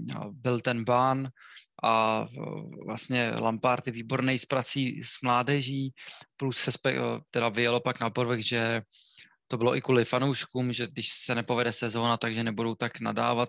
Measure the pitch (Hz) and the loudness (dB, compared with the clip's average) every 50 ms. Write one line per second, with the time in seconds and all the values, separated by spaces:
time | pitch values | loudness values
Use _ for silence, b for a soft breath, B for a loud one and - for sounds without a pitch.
0 | 110 - 139 104 107 104 101 135 120 127 123 117 - 127 120 117 113 120 123 123 | -8 -8 -8 -8 -8 -10 -10 -4 -2 0 0 0 0 0 -2 0 2 2 4 4
1 | 127 131 131 135 135 131 - B B B B B B B _ - - 113 113 113 | 4 4 2 0 -2 -6 -10 B B B B B B B _ -2 0 2 4 4
2 | 110 110 110 110 110 107 120 127 110 110 98 104 107 110 - - - - 113 117 | 4 4 2 0 -2 -6 -8 -10 -8 -8 -8 -8 -10 -12 -14 -12 -10 -8 -6 -6
3 | - - 127 123 120 113 113 113 113 113 113 110 - 127 123 120 - 131 113 117 | -4 -2 0 0 0 0 0 0 0 0 0 2 2 2 2 2 0 -4 -6 -6
4 | 113 113 135 127 127 131 131 120 - - 139 131 123 - - 143 135 123 - - | -4 -2 -2 0 2 2 0 0 -2 -2 -2 -2 -2 -2 -2 -2 -2 -2 -2 -4
5 | 117 - - - - 123 123 123 123 123 143 143 131 127 139 135 135 135 - B | -6 -6 -6 -2 0 2 2 4 4 2 2 0 0 -2 -4 -4 -4 -6 -6 B
6 | B B B B B B _ - 139 135 120 - - - - - - 135 131 127 | B B B B B B _ -4 -4 -2 0 0 0 0 0 0 0 0 0 0
7 | 123 117 117 113 - _ - 123 117 117 104 117 120 120 120 120 120 127 123 - | 0 -2 -2 -4 -6 _ -2 0 0 0 2 2 2 2 2 2 0 0 -2 -2
8 | 120 113 104 131 123 120 123 113 107 - 123 117 113 113 117 117 107 _ B B | -2 -2 0 0 0 0 0 0 -2 -2 0 0 0 0 0 -2 -4 _ B B
9 | B B B B B B B B _ - - 117 117 123 127 135 - - 127 120 | B B B B B B B B _ -6 -2 2 2 4 2 2 2 4 4 4
10 | 113 - - 123 131 143 131 - - - - 127 127 123 117 117 120 98 - 117 | 4 4 2 2 2 2 2 2 0 -2 -2 -2 -2 -2 -2 -2 -4 -6 -4 -4
11 | 113 - - - - - 123 113 117 - 127 117 123 117 113 - 123 113 104 117 | -2 -2 -2 -2 0 0 0 0 0 0 2 2 2 2 0 0 -2 -2 0 2
12 | 117 120 117 113 - 117 110 113 117 113 107 104 117 117 110 - 120 117 - - | 2 2 2 2 0 -2 -2 0 -2 -2 0 -2 -2 -2 -2 -2 -4 -4 -4 -4
13 | 117 107 107 110 117 120 123 117 120 | -4 -2 0 2 2 2 2 2 0